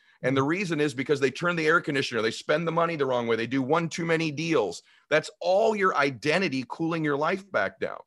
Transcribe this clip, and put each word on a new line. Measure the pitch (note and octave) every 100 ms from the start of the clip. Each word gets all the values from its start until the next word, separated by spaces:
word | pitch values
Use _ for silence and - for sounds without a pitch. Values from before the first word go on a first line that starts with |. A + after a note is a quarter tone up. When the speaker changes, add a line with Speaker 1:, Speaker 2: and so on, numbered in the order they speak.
| _ _
Speaker 1:
And | B2+ C3+
the |
Speaker 2:
Mm. | C#3
Speaker 1:
reason | F3+ F3 D3
is | D3
because | A#2+ C3 C3+
they | C3
turn | - F3 E3+
the | D#3
air | E3+
conditioner, | E3 C#3 - A#2
they | A2+
spend | - - D#3 E3
the |
money | E3 E3 D#3+
the | C3
wrong | B2 A#2
way, | A2
they | A#2+
do | C3+
one | C3 E3 E3
too | -
many | E3 D#3+ D#3+
deals. | C#3 E3 D3 F#2+ - - _ _
That's | D#3 - -
all | F3 F#3+ A3+ G#3+
your | F#3+ C#3+
identity | C#3+ A#2 D3 F3 F3+ C3 A#2+
cooling | - E3 E3
your | D3+ C#3+
life | D#3 G3 -
back | A#2+ F#2+ -
down. | F2+ -